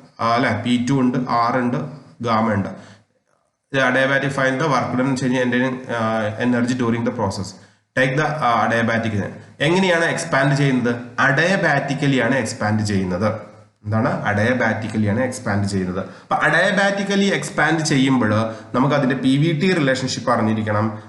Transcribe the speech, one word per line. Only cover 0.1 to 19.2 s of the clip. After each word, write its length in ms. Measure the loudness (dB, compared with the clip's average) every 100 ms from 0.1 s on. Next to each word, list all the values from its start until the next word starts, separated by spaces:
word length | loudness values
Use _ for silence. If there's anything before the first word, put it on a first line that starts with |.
| -6
ആ, 140 | 0
അല്ലെ, 280 | 0 0 -2
പി 220 | 0 0 2
ടു 40 |
ഉണ്ട്, 240 | 2 2 0 -2
ആർ 280 | 0 0 0
ഉണ്ട്, 180 | 0 -2 -6 -12 -20 -8
ഗാമ 300 | -2 0 2
ഉണ്ട്. 160 | 0 -2 -8 -18 -20 _ _ _ _ _ _ _ 0
Adiabatic, 560 | 2 2 2 2 0 0
find 200 | 0 0
the 100 | 0
work 260 | 0 0 0
done, 200 | 0 0
change 240 | 0 0
in 80 | 2
internal, 220 | 0 0 -4 -6 -4
ആ, 240 | -2 -2 -4 -2
energy 300 | 0 0 0 0
during 180 | 0 0
the 140 | -2
process. 340 | -2 -4 -4 -10 -14 -20 _ _ -2
Take 160 | 0
the, 120 | 0 -2
ആ, 420 | 0 0 2 2
adiabatic. 560 | 0 0 0 -2 -4 -6 -10 -18 -4
എങ്ങനെയാണ് 440 | 0 2 2 2
എക്സ്പാൻഡ് 500 | 0 -2 -2 0 2
ചെയ്യുന്നത്? 420 | 2 2 2 0 -2 -6 0 2
Adiabatically 960 | 2 2 2 2 0 0 0 2 2
ആണ് 120 | 2
എക്സ്പാൻഡ് 500 | 0 -2 -2 0 0
ചെയ്യുന്നത്. 480 | 0 0 0 0 -2 -2 -10 -20 -20 _
എന്താണ്? 240 | -4 -2 0 -2 -2
Adiabatically 840 | 0 0 2 0 -2 -4 -2 0
ആണ് 100 | 0
എക്സ്പാൻഡ് 480 | -2 -4 -4 -2 0
ചെയ്യുന്നത്. 300 | -2 -2 -4
അപ്പൊ 380 | -8 -14 -6 0
adiabatically 960 | 2 2 2 2 0 0 0 2 2
എക്സ്പാൻഡ് 500 | 0 -2 0 0 0
ചെയ്യുമ്പോൾ 500 | 2 2 4 4 2 2 0 -6 -4
നമുക്ക് 200 | 0 2
അതിന്റെ 220 | 2 2
പി 200 | 0